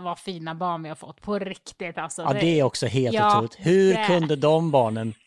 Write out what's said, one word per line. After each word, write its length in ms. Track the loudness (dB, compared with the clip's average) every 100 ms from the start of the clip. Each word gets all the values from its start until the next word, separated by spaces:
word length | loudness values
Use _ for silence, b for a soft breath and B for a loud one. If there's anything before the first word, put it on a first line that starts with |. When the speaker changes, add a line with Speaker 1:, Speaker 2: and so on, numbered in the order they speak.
Speaker 1:
vad 160 | -10 -10
fina 360 | -10 -12 -10 -6
barn 280 | -6 -6
vi 60 | -8
har 60 | -14
fått. 260 | -16 -16
På 180 | -8 -6
riktigt, 580 | -6 -12 -18 -14 -12 -10
alltså. 240 | -10 -6
Speaker 2:
Ja, 120 | -4
Speaker 1:
Det 60 | 0
Speaker 2:
det 200 | 2 4
är 40 |
också 220 | 2 0 -2
helt 300 | 0 0 2
Speaker 1:
Ja, 220 | 2 2
Speaker 2:
otroligt. 180 | 0 -4
Hur 340 | 2 4 4
Speaker 1:
det 120 | 4 2
Speaker 2:
kunde 280 | 2 2 0
de 360 | 2 2 2
barnen 420 | 2 2 0 -6 -8